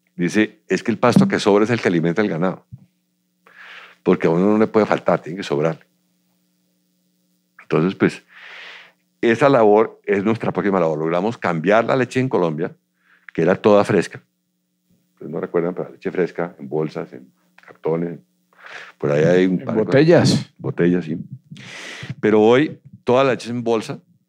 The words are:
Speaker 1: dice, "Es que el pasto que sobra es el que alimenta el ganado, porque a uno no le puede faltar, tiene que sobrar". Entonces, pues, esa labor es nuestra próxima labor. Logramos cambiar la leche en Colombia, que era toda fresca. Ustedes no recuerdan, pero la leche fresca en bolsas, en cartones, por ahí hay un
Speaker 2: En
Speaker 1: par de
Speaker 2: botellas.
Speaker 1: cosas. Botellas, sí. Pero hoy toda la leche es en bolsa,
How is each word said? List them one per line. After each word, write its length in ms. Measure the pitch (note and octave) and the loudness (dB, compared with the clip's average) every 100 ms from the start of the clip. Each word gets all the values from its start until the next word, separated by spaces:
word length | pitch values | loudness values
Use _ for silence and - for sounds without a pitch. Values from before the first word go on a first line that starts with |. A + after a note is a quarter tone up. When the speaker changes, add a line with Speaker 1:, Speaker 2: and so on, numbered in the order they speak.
| _ - | _ -6
Speaker 1:
dice, 460 | F2 G2+ G#2+ _ - | -2 0 -2 _ -6
"Es 160 | F#2+ | -4
que 80 | - | -2
el 60 | G#2 | 0
pasto 300 | B2 - G2 | 2 4 4
que 120 | G2 | 2
sobra 240 | G#2+ G2+ | 2 2
es 60 | A2 | 2
el 100 | A#2 | 0
que 80 | A2 | 0
alimenta 340 | F2 E2 E2+ | 0 0 -2
el 80 | G#2 | -2
ganado, 360 | D#2+ F#2 D#2 _ - _ _ _ _ _ _ _ - - - - _ | -2 -4 -6 _ -20 _ _ _ _ _ _ _ -20 -20 -20 -20 _
porque 240 | F2+ F2+ E2+ | 0 0 2
a 20 | |
uno 240 | E2+ G2+ | 2 2
no 40 | G#2+ | 2
le 100 | A2 | 2
puede 180 | A2 G2+ | 0 0
faltar, 360 | E2 - E2+ | 0 0 -2
tiene 160 | - F#2 | -2 -12
que 60 | |
sobrar". 420 | - D2 D#2+ D#2+ _ _ _ _ _ _ _ _ _ _ _ _ _ _ _ _ _ _ | -6 -2 -2 -4 _ _ _ _ _ _ _ _ _ _ _ _ _ _ _ _ _ _
Entonces, 340 | - D#2 F2 - | -4 0 0 0
pues, 280 | - - _ - - - - - - _ _ - | -2 -2 _ -20 -20 -20 -20 -20 -20 _ _ -4
esa 280 | A#2 A2+ C#3+ | 0 2 4
labor 500 | C3 G#2+ G#2 A2 - - | 4 6 4 2 -4 -4
es 180 | G2+ | -2
nuestra 280 | G2+ A2+ - | 0 -2 -4
próxima 280 | F2+ G2 F#2+ | -4 -2 0
labor. 180 | D#2+ D#2 | 0 -2
Logramos 400 | D#2+ F2 G#2 A#2 | -2 -2 -4 -4
cambiar 480 | F2 E2+ E2 A2 A#2+ | -4 -2 2 2 2
la 100 | C3+ | -2
leche 240 | B2 C3 | -2 -2
en 100 | B2+ | -2
Colombia, 460 | G#2 E2+ D2+ F2 - _ _ _ _ - | 0 -2 -4 -8 -10 _ _ _ _ -12
que 80 | - | -2
era 140 | E2 G2 | 0 2
toda 280 | A2 G2+ | 4 4
fresca. 400 | G2 G2+ - - _ _ _ _ _ _ _ _ _ | 4 0 -2 -10 _ _ _ _ _ _ _ _ _
Ustedes 180 | _ C#2+ | _ -12
no 80 | E2 | -10
recuerdan, 360 | F#2 F2 E2+ E2+ | -4 -2 -2 -6
pero 140 | D2+ | -10
la 60 | - | -10
leche 140 | F#2+ | -8
fresca 460 | E2+ E2+ - F2 - | -4 -4 -4 -8 -8
en 100 | C#2+ | -8
bolsas, 440 | D2+ D#2 E2 D2+ | -6 -4 -6 -12
en 160 | B1+ B1+ _ _ _ | -16 -20 _ _ _
cartones, 580 | - - D#2 E2 F2 D#2+ _ _ _ _ - - - - | -20 -10 -4 -4 -4 -10 _ _ _ _ -20 -20 -20 -8
por 140 | C#2+ | -2
ahí 120 | D2 | 2
hay 220 | D#2+ F2+ F#2 | 2 2 2
un 140 | F2+ | 0
Speaker 2:
En 60 | - | -2
Speaker 1:
par 100 | A2 | -4
de 80 | |
Speaker 2:
botellas. 480 | G#2+ C3 D#3+ D#3+ A#2+ | 0 2 4 4 4
Speaker 1:
cosas. 220 | - - _ | 0 -4 _
Botellas, 480 | - - F2 F2+ D#2 | -10 -2 0 0 -2
sí. 120 | D#2+ - - _ - - - - - - - | -10 -10 -18 _ -20 -18 -18 -16 -16 -16 -2
Pero 200 | G#2+ G#2+ | 2 4
hoy 380 | A2 B2+ D#3 - - - | 6 6 2 -6 -20 -12
toda 220 | - B2 C#3 | 0 2 2
la 60 | |
leche 140 | A2 A2+ | 0 -6
es 60 | |
en 120 | A#2+ | -6
bolsa, 360 | A#2 A2+ G#2 - _ _ | -2 -2 -4 -12 _ _